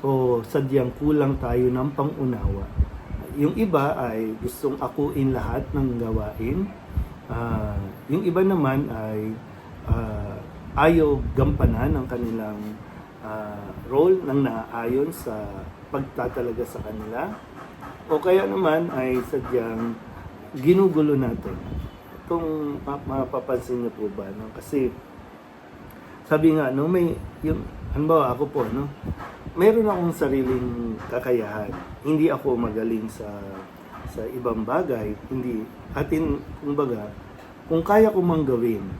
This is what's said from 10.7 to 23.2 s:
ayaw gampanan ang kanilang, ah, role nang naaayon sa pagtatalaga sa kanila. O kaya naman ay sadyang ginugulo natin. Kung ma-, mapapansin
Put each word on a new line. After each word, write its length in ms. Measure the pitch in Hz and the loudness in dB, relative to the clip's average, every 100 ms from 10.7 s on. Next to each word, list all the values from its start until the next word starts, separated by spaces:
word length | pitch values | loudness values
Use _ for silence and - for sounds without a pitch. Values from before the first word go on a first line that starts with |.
| - | 4
ayaw 400 | 151 170 151 139 - | 6 6 6 4 0
gampanan 640 | - 131 - 117 113 135 143 | 2 2 4 4 4 2 0
ang 80 | 127 | -2
kanilang, 480 | 120 117 113 107 107 107 107 - - - - | -4 -4 -4 -6 -8 -10 -12 -14 -16 -18 -16
ah, 480 | 110 107 104 104 101 - - | -10 -8 -8 -10 -10 -12 2
role 320 | 135 175 190 | 6 8 6
nang 240 | 151 139 | 4 2
naaayon 640 | 131 113 113 117 117 127 156 165 | 2 0 -6 -4 0 0 0 -2
sa 320 | 123 107 104 98 - - - | -6 -6 -6 -8 -12 -14 -6
pagtatalaga 800 | 139 135 - 120 131 123 113 113 | -6 -4 -4 -4 -2 -4 -2 -6
sa 80 | 113 | -6
kanila. 480 | 107 107 107 117 180 214 - - - - - - - | -8 -8 -6 -4 -6 -8 -14 -16 -16 -16 -16 -14 -2
O 80 | 151 | 2
kaya 260 | 185 185 196 | 6 4 4
naman 400 | 185 175 156 170 | 2 4 4 2
ay 320 | 131 131 127 117 | 0 0 0 0
sadyang 640 | 139 127 123 113 113 117 113 - - - - - 135 | -4 0 0 0 -2 -2 -4 -12 -14 -14 -16 -12 0
ginugulo 560 | 139 185 190 156 151 | 6 8 6 6 4
natin. 400 | 139 123 113 - - - - - - - - - | 4 2 -2 -6 -8 -6 -8 -8 -12 -18 -18 -2
Kung 500 | 170 165 156 147 143 | -2 0 -2 -4 -4
ma-, 180 | 139 143 - | -6 -6 -4
mapapansin 800 | 135 | -2